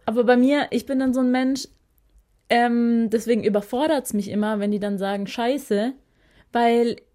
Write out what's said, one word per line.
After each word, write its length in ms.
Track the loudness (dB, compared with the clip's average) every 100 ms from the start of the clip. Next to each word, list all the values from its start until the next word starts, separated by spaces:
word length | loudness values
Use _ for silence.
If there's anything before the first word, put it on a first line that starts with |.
| -2
Aber 180 | 2 4
bei 120 | 6
mir, 300 | 4 2 0
ich 160 | -4 -2
bin 140 | -2
dann 140 | 0
so 80 | 0
ein 100 | 2
Mensch, 360 | 2 0 -2 -8 _ _ _ _ _ _ _ -2
ähm, 600 | 2 2 2 0 0 0
deswegen 340 | -2 0 0
überfordert's 720 | 0 -2 -2 -2 0 -2 -2
mich 160 | -6 -4
immer, 300 | -4 -4 -2
wenn 100 | -2
die 80 | -4
dann 200 | -4 -4
sagen, 260 | -4 -4 -6
„Scheiße“, 680 | -4 -4 -4 -2 -2 -2 -6 _ _ _ _ _
weil 440 | 0 2 4 2 -2 -12